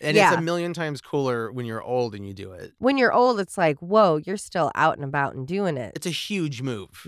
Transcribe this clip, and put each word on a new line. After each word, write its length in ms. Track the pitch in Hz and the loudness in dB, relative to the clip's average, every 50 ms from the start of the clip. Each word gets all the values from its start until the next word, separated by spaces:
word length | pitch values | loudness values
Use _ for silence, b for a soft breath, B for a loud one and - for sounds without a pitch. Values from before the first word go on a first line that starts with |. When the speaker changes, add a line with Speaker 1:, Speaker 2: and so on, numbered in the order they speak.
Speaker 1:
And 160 | - 151 156 | -4 2 4
it's 140 | 214 196 175 | 6 6 6
Speaker 2:
Yeah. 40 | - - | 6 4
Speaker 1:
a 20 | |
million 320 | 160 165 175 175 170 175 165 | 2 0 -2 -2 -2 -4 -4
times 280 | 170 165 151 147 127 | -4 -4 -6 -6 -8
cooler 500 | - - - 143 139 127 123 117 113 107 | -8 -4 -2 0 0 0 0 -2 -4 -6
when 160 | 123 127 120 | -6 -8 -6
you're 160 | 117 110 110 - | -6 -6 -8 -6
old 320 | 113 123 127 123 113 104 | -2 -2 0 0 -2 -4
and 100 | 101 101 | -10 -12
you 60 | 98 98 | -12 -12
do 200 | 95 98 95 92 | -12 -12 -14 -14
it. 200 | 87 - 90 _ - | -16 -18 -18 _ 0
Speaker 2:
When 200 | 214 262 277 269 | 2 2 4 4
you're 140 | 247 226 - | 2 4 4
old, 280 | 226 247 254 240 202 | 4 4 4 4 2
it's 180 | 190 - - 208 | -2 -4 -2 2
like, 200 | 175 156 143 - | 2 2 2 0
"Whoa, 420 | 170 175 202 220 214 180 156 151 156 | -2 2 4 6 6 6 4 2 0
you're 120 | - 202 | -4 -8
still 340 | 202 - - - 185 156 139 - | -8 -8 -6 -2 -2 0 0 2
out 220 | - 151 160 - | 2 2 2 2
and 80 | - 143 | 0 -6
about 300 | 135 147 143 139 - - | -4 -2 -2 -2 -2 -4
and 120 | 135 131 | -6 -8
doing 300 | 135 185 196 202 180 151 | -4 -4 -2 -2 -2 -2
it." 160 | 127 117 95 - | -4 -6 -8 -10
Speaker 1:
It's 100 | - - | -8 -8
a 40 | 180 | -6
huge 520 | 156 - - - 208 190 165 151 135 113 131 | -6 -6 -6 -6 -4 -2 -2 -4 -4 -4 -6
move. 400 | 135 120 104 92 - _ - - | -6 -6 -6 -8 -12 _ -16 -8